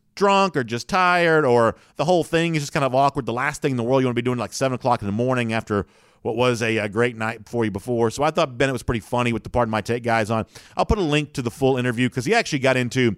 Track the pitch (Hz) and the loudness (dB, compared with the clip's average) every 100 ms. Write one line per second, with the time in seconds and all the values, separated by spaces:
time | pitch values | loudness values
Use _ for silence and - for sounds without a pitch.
0 | _ - 196 196 190 147 117 117 - 190 | _ 0 2 4 2 0 -4 -6 -2 0
1 | 180 180 170 160 139 120 113 - _ - | 2 4 4 4 4 4 4 0 _ -4
2 | 147 180 147 165 170 160 143 160 135 127 | 2 2 2 0 0 -2 -2 -2 0 2
3 | 139 143 117 117 139 147 151 127 117 135 | 2 0 -4 -2 -4 -2 -4 -2 2 2
4 | 127 120 123 123 104 - 135 127 131 120 | 2 0 -2 -2 -4 -2 -2 -2 0 0
5 | 101 104 127 127 117 113 - 104 - _ | -2 -2 0 0 0 -2 -2 -4 -4 _
6 | _ _ 113 113 127 120 113 110 104 101 | _ _ -6 0 0 2 0 0 -2 0
7 | 123 113 110 117 104 120 110 98 127 120 | 0 0 -6 -6 -6 -2 -2 -2 -4 0
8 | 117 110 151 156 156 120 139 127 - 120 | 0 0 -2 0 -2 0 -2 -2 -4 -4
9 | - 120 120 113 - 123 117 110 101 120 | -2 -2 0 -2 -4 -2 0 -2 -2 -4
10 | 117 113 104 113 104 - - - - 214 | 0 0 0 -2 -4 -10 -16 -8 -2 0
11 | 165 147 147 - 120 - 131 131 123 113 | 2 0 -2 -6 -6 0 2 2 0 0
12 | 127 - 120 226 202 143 131 127 120 131 | -2 -2 -2 0 0 0 0 0 0 0
13 | 120 | 0